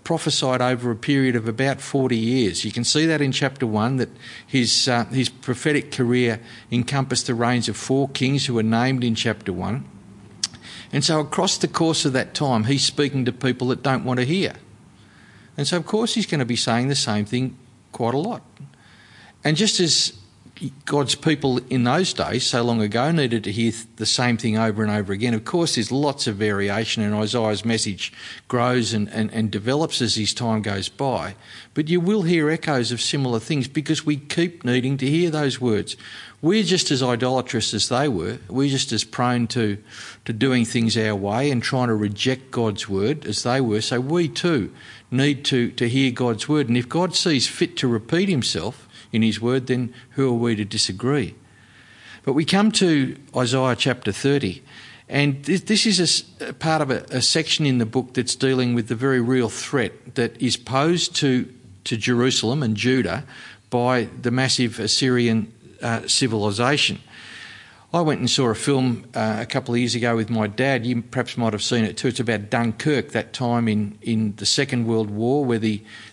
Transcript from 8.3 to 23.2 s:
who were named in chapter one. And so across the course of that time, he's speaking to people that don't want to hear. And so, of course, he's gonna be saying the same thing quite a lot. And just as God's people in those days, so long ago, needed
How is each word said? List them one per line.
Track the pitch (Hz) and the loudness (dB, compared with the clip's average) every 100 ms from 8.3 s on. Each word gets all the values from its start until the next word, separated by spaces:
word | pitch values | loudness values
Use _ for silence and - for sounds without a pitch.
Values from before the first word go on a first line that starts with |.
| 139 135 | 2 2
who | |
were | 117 | 2
named | 110 113 127 131 | 2 2 2 2
in | 120 110 | 0 0
chapter | 117 104 - | 0 -2 -4
one. | 90 92 127 135 - - - - - - - - - - | -4 -4 -4 -8 -16 -20 -20 -20 -10 -10 -10 -18 -18 -4
And | 139 | 0
so | 143 156 | 2 2
across | 147 - 185 - | 0 0 0 0
the | 160 | -2
course | - 165 151 147 | 2 2 2 2
of | |
that | 127 - - | 0 0 -2
time, | 143 117 107 | 2 2 2
he's | 139 - | 2 0
speaking | - 143 135 123 | 0 0 0 -2
to | |
people | 120 131 127 123 | 0 -2 0 0
that | 123 | 0
don't | 135 127 | 0 0
want | 127 123 | 0 0
to | 127 | 0
hear. | 185 151 - - - - - - - - - - - | 0 -2 -6 -18 -20 -20 -20 -20 -20 -20 -20 -12 -6
And | 143 | -2
so, | 180 | -2
of | 147 | 0
course, | 214 233 | -2 0
he's | 226 190 | -2 -2
gonna | 156 120 | 0 0
be | 113 | 0
saying | - 117 131 | 0 2 2
the | 139 | 0
same | - 104 101 | 0 -2 -2
thing | 123 127 - - - _ | -2 -4 -6 -20 -20 _
quite | - 117 | -4 -2
a | 131 | 0
lot. | 202 190 - - 139 - - - - - - - | -2 -6 -12 -20 -20 -20 -20 -20 -20 -20 -20 -4
And | 143 156 | 0 2
just | 214 - | 2 2
as | 165 - - - - - - - - - - | 2 2 0 -4 -20 -20 -20 -12 -12 -10 -2
God's | 147 131 - | 0 2 0
people | 160 147 139 123 - | 0 2 2 0 0
in | 127 | 2
those | 123 151 185 | 4 2 2
days, | - 78 123 - | 0 -2 0 0
so | 123 | 2
long | 120 117 | 2 2
ago, | 107 110 143 | 2 2 2
needed | 165 | 2